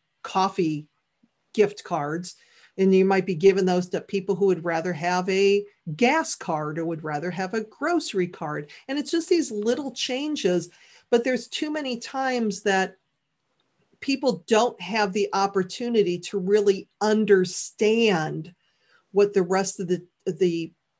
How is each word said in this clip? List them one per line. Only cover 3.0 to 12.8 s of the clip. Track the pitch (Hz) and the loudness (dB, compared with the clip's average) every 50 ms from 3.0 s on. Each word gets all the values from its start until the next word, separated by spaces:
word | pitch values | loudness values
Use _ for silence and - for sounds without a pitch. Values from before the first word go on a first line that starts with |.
| 190 | 6
might | 190 190 190 185 | 4 4 2 2
be | 196 180 | -2 -2
giving | 151 190 196 185 196 190 | 4 6 6 6 6 2
those | 185 180 180 180 180 | 2 2 0 0 -2
to | - 160 | -6 -6
people | - - 196 196 185 202 190 | -6 -4 -6 -4 -2 -2 -2
who | 165 202 | 2 2
would | 190 180 165 170 | 2 2 0 -2
rather | 175 165 165 165 180 170 | -4 -4 -2 -2 -4 -6
have | 143 175 175 180 185 185 196 | -2 -2 0 0 0 0 0
a | 190 190 196 196 202 202 202 - _ _ - 170 151 | 2 2 4 4 4 2 0 -4 _ _ -12 -10 0
gas | - 240 247 302 320 320 - - | 2 4 4 4 4 2 -2 -6
card | - - 175 160 151 151 151 151 165 | -8 -4 -4 -4 -4 -4 -4 -4 -4
or | 165 | -4
would | 170 165 151 160 | -4 -6 -6 -6
rather | 156 147 147 170 180 | -6 -6 -4 -4 -6
have | - 190 190 185 | -6 -6 -6 -4
a | 226 220 214 | -4 -6 -6
grocery | 214 - - 285 330 349 320 320 - - 190 180 | -6 -10 -6 -2 0 0 0 -2 -2 -2 -2 -2
card. | 175 180 - 165 151 151 151 151 - - - - - | -2 -4 -10 -8 -8 -8 -8 -10 -12 -18 -20 -10 -8
And | 277 294 | -6 -6
it's | 294 - | -4 -2
just | 330 330 320 - | -2 -2 2 2
these | 359 330 262 - | 2 2 2 -2
little | 214 208 208 233 254 302 277 269 | -4 -4 0 0 0 0 -2 -8
changes, | 240 - - - 247 262 294 302 302 - - 185 180 175 170 - _ _ - _ - - _ - | -6 -6 -6 -4 -4 -4 -4 -4 -4 0 0 0 0 0 -2 -6 _ _ -20 _ -20 -20 _ 0
but | 240 233 | 0 2
there's | 233 262 254 240 - - | 2 2 -2 -2 -4 -8
too | - - 320 302 | -8 -6 -6 -4
many | 302 302 277 262 247 240 | -4 -4 -4 -6 -6 -8
times | - - - 262 269 262 254 240 233 208 196 - | -10 -10 -6 -4 -2 -2 -2 0 -2 -2 -4 -2
that | - 208 190 190 | 0 0 2 2